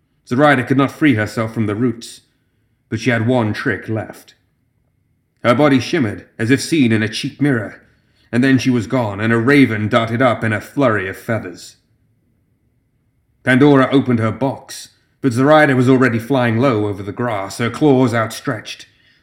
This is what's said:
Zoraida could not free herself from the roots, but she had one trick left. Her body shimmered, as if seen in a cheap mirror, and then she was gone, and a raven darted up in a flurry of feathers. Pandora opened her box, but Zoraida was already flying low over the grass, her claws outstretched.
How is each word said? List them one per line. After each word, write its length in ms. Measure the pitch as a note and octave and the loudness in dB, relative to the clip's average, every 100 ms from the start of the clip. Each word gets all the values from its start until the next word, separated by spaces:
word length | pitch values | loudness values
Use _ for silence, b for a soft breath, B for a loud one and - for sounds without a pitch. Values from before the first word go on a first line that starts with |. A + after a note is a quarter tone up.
| _ _ _ | _ _ _
Zoraida 380 | B2 D3 B2+ | 2 4 2
could 120 | A#2 C3+ | 0 0
not 140 | C3 | 0
free 240 | - D#3 | 0 0
herself 400 | A2 G#2 - A2 | 2 -2 -4 -6
from 120 | A#2 G#2+ | -4 -4
the 100 | G#2 | -2
roots, 460 | B2 A2 - - _ _ _ _ _ _ _ | -4 -6 -12 -20 _ _ _ _ _ _ _
but 120 | A2 | -6
she 100 | - | -2
had 160 | A#2 A2 | -2 0
one 260 | B2+ G#2+ | 0 -2
trick 360 | G#2 C3 F#2 - | -4 -6 -6 -6
left. 460 | A2 F#2+ - - _ _ _ _ _ _ _ _ _ _ _ | -8 -8 -16 -20 _ _ _ _ _ _ _ _ _ _ _
Her 120 | A#2 | 0
body 240 | A#2+ D3 C3 | 4 4 2
shimmered, 500 | - F3 A2 F#2 - - | 0 -2 -2 -4 -14 -6
as 140 | A2+ | -2
if 100 | C3 | 0
seen 320 | - E3 A#2+ | 0 0 2
in 100 | A2 | 2
a 60 | A2 | -2
cheap 320 | - - - | -6 -10 -4
mirror, 460 | C#3+ A#2+ G2 - _ _ _ _ _ | -2 -2 -6 -14 _ _ _ _ _
and 120 | A#2+ | 0
then 160 | C3+ C3 | 2 2
she 120 | C3+ | 2
was 160 | B2 F#2+ | -2 -2
gone, 340 | C3 A2 G2 | -4 -4 -4
and 120 | A2 | 0
a 60 | A#2 | 0
raven 500 | A#2 C#3+ B2 G#2+ G#2+ | 2 4 4 2 0
darted 320 | B2 A2+ A#2 | 0 0 0
up 240 | C3 A2 | 0 0
in 80 | A2+ | -2
a 80 | G#2+ | -4
flurry 480 | - - C3 G#2 F#2+ | -6 -2 0 0 -4
of 80 | F#2+ | -8
feathers. 600 | - A2 F2+ - - - _ _ _ _ _ _ _ _ _ _ _ _ _ _ _ _ | -6 -6 -8 -14 -20 -20 _ _ _ _ _ _ _ _ _ _ _ _ _ _ _ _
Pandora 440 | - B2+ D3 C#3 B2+ | 0 4 6 6 4
opened 260 | C#3 B2+ A#2+ | 2 2 0
her 140 | A2+ | -2
box, 640 | - C3+ - - - - _ _ _ | -2 -4 -6 -14 -20 -20 _ _ _
but 120 | C#3 | -2
Zoraida 440 | A#2 C#3 D#3 D3+ B2+ | 0 4 6 4 4
was 120 | B2+ | 4
already 300 | C3 B2+ A2+ | 4 2 0
flying 400 | A2+ C3+ A#2+ A2+ | -2 -2 0 0
low 280 | C#3 G#2+ G#2 | 0 0 -4
over 140 | G2 | -6
the 100 | G2+ | -10
grass, 460 | F#2+ A#2+ G#2 F#2+ - | -8 -6 -6 -8 -6
her 120 | A#2 | -6
claws 420 | - D3+ B2+ B2+ | 0 2 4 2
outstretched. 720 | A#2 A2 - - A2 - - - _ _ _ | 0 -4 -8 -10 -10 -12 -20 -20 _ _ _